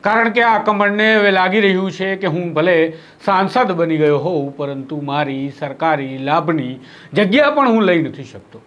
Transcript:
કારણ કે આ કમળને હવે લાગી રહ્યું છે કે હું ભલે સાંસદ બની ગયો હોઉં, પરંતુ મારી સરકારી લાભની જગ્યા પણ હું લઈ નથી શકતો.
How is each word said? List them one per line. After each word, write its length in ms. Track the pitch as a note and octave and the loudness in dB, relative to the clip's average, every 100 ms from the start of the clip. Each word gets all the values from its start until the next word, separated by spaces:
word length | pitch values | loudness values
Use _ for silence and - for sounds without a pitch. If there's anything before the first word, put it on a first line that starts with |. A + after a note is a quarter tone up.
કારણ 280 | G#3 A3+ A#3 | 0 0 0
કે 140 | A3+ | 2
આ 160 | A#3 G#3+ | 2 2
કમળને 440 | G#3 G#3 G3+ G#3 G#3+ A3 | 0 0 0 2 2 4
હવે 160 | G3+ | 4
લાગી 300 | F#3+ F#3 G3+ | 2 2 2
રહ્યું 300 | G3+ F#3 F#3+ | 2 2 -2
છે 200 | - F#3+ F#3+ | -4 -4 -2
કે 120 | F#3 | -2
હું 260 | D#3+ F3 | -2 -2
ભલે 400 | D3+ E3+ E3+ E3 D#3+ - - - | 0 2 2 2 -2 -18 -8 0
સાંસદ 460 | F#3+ F#3+ B3+ A#3+ | 0 2 0 0
બની 260 | F3 E3 D#3+ | 0 0 2
ગયો 200 | D3+ C#3+ | 2 2
હોઉં, 360 | D#3+ E3+ C#3 C3+ | 0 -4 -4 -8
પરંતુ 440 | C#3+ C#3 C3+ D3+ | -8 -8 -10 -10
મારી 480 | C#3+ C#3+ C#3+ C3+ C#3 C#3 | -6 -4 -4 -4 -8 -8
સરકારી 580 | D3 C3+ D#3+ D3+ C3+ C3+ | -10 -4 -2 0 -4 -8
લાભની 640 | C3+ D#3 D#3 D#3+ B2+ C3 - - - | -2 0 0 -4 -4 -10 -16 -20 -8
જગ્યા 360 | C#3+ G3+ A#3+ D4 | -2 2 4 2
પણ 180 | D4+ C4+ | 2 2
હું 160 | A3+ | 2
લઈ 180 | G3 F3 | 4 2
નથી 220 | D3 A2 | 0 -8
શકતો. 380 | B2+ G2+ - A2+ | -16 -18 -20 -20